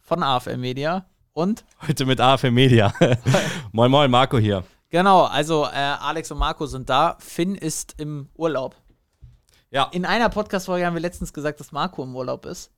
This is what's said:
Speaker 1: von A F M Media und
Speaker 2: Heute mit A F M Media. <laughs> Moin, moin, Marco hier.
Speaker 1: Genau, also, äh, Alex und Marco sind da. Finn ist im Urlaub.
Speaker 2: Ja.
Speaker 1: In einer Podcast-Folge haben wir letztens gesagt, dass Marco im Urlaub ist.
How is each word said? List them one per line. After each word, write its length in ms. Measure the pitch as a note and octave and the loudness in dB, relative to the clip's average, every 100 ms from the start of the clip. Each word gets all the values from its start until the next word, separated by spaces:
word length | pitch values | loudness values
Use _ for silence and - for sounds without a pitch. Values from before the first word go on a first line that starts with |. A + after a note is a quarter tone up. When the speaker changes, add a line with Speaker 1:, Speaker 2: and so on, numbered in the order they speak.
Speaker 1:
von 240 | _ E3 | _ -2
A 140 | D3 B2+ | 0 -2
F 100 | - | -2
M 120 | B2 | -6
Media 460 | B2 C3 D3 F#3 F#3 _ _ | -6 -4 -4 -4 -8 _ _
und 300 | - F3 A3+ _ _ - | -4 -2 -2 _ _ -6
Speaker 2:
Heute 180 | C3 | -2
mit 160 | C3 B2+ | 0 2
A 140 | B2 | 4
F 80 | C3+ | 4
M 120 | C3+ | 2
Media. 380 | A#2+ C3 A#2 G2+ - E3+ B2 - | 4 6 6 4 4 2 2 2
<laughs> 400 | D#3 F3+ F#3 A#2+ | 0 0 -6 -8
Moin, 200 | G#2 B2 | 2 4
moin, 180 | C3+ C#3+ | 6 6
Marco 260 | B2 C3+ C3+ | 4 4 2
hier. 260 | G#2+ G2 F#2 _ _ | 2 0 -4 _ _
Speaker 1:
Genau, 340 | E3 G3 F#3 | 0 4 6
also, 440 | C#3 C3 D3 D#3+ C#3+ | 4 0 -2 0 -2
äh, 100 | - | -2
Alex 560 | C#3 C#3+ C#3 D#3 D#3 | -4 -4 -6 -6 -8
und 60 | D3 | -6
Marco 280 | C#3+ E3 D3 | -4 -4 -8
sind 240 | C3 A#2 | -10 -2
da. 260 | C3 E3 - | 2 2 0
Finn 340 | - - F3 | -12 -6 -4
ist 400 | G3 D#3+ - - - | -4 -6 -8 -12 -12
im 300 | D3+ D3 C#3+ | -10 -10 -12
Urlaub. 400 | _ E3 C#3 C3 - _ _ _ _ - _ _ _ _ | _ -4 -4 -8 -12 _ _ _ _ -20 _ _ _ _
Speaker 2:
Ja. 140 | C3+ C3+ | -2 -2
Speaker 1:
In 120 | F3+ | -2
einer 260 | F3+ G#3 A3+ | -2 0 0
Podcast-Folge 540 | G3+ G#3 G3 F#3 F3+ | -2 -4 -4 -4 -2
haben 100 | F3 | -2
wir 60 | E3+ | -2
letztens 320 | E3+ - E3 | -6 -8 -12
gesagt, 280 | - D3 D3 | -8 -8 -8
dass 100 | D3+ | -12
Marco 320 | C#3+ E3+ F#3 | -6 -6 -6
im 140 | C3 B2+ | -10 -8
Urlaub 280 | B2+ B2+ | -8 -8
ist. 280 | - - - | -10 -14 -16